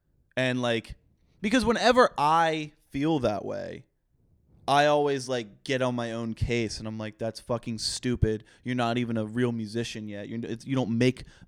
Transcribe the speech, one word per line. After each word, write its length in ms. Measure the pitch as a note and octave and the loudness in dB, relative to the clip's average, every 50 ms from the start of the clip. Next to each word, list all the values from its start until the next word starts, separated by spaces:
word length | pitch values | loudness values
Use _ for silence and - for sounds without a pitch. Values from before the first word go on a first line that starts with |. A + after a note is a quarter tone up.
| _ _ _ _ _ _ - | _ _ _ _ _ _ -4
And, 240 | B2 C3 B2+ B2+ B2+ B2 | -2 -2 0 0 0 0
like, 320 | A#2+ A#2 A2+ - - - - _ _ _ _ _ _ _ - | 0 0 -2 -2 -6 -14 -20 _ _ _ _ _ _ _ -6
because 240 | - G#3+ G#3 C4 G3+ | -4 2 2 2 4
whenever 460 | G3+ A3+ - F#3+ A#3 B3 B3+ A#3+ - - | 2 2 4 4 4 6 6 6 4 4
I 560 | - C#3+ D3+ D#3+ E3 E3 D#3+ D#3+ D#3+ D3+ D3+ - _ _ _ | 2 2 4 4 4 4 2 0 -2 -4 -8 -12 _ _ _
feel 280 | - C#3 C#3+ D#3+ E3 C#3+ | -4 -2 0 2 2 2
that 240 | A#2+ A2 G#2+ F2 - | 2 0 -2 -2 -4
way, 400 | G#2+ G#2 G2 F#2+ F2 F2 - - _ _ _ _ _ _ _ _ _ _ _ _ _ _ _ - | -6 -8 -8 -8 -10 -12 -14 -18 _ _ _ _ _ _ _ _ _ _ _ _ _ _ _ -2
I 200 | - C#3 C#3+ D3 | 2 4 4 6
always, 420 | D3 D3 D3 D3 C#3+ C#3 C3+ B2 B2+ | 6 4 4 4 2 0 -2 -2 -2
like, 340 | C3 B2 A2+ G2+ G2 - - | -4 -4 -4 -6 -12 -12 -6
get 180 | - C3+ B2+ B2+ | -2 0 0 0
on 120 | B2+ B2 | 0 0
my 180 | B2 A#2 A#2 A2+ | -2 -4 -4 -4
own 200 | A2+ A#2 A2+ A2 | -4 -6 -6 -4
case, 440 | - - - A#2 A#2+ A2+ G#2 - - | -2 -2 0 0 0 0 -2 -4 -6
and 80 | A2 A2 | -10 -8
I'm 100 | A2 A2 | -8 -8
like, 180 | G#2+ A2 - - | -8 -8 -8 -6
"That's 220 | A#2 A2+ A2 - | -6 -6 -6 -6
fucking 380 | - - B2 A2+ - A#2+ A2+ G#2 | -6 -4 -4 -4 -4 -6 -6 -6
stupid. 640 | - - - - - B2+ A#2+ - - A2 A2 G#2+ - _ - _ - | -4 -6 -6 -4 -2 -2 0 2 2 2 2 0 -6 _ -20 _ -8
You're 100 | B2 B2+ | -6 -2
not 220 | B2 A#2+ A#2 A#2 B2 | 0 0 0 0 0
even 180 | B2 A#2 A2+ A2+ | 0 -2 -2 -2
a 60 | G#2+ | -4
real 260 | G#2+ A2 B2 B2 A#2+ A#2 | -2 -2 0 0 0 0
musician 560 | A2+ A2 G#2 G#2+ A#2 A#2 - - A2+ G#2+ G#2 | -2 -6 -6 -4 -4 -6 -6 -6 -10 -10 -10
yet. 200 | G2+ G2+ G#2 - | -10 -10 -10 -8
You're, 120 | A2+ A#2 A#2 | -8 -8 -6
it's, 240 | - A2+ A#2 - | -6 -8 -8 -6
you 80 | C3+ C3+ | -4 -2
don't 220 | C3 B2 G2 A#2 A#2 | -2 0 0 2 2
make 260 | B2 B2+ B2+ - - - - - - | 4 4 2 0 -4 -18 -18 -20 -18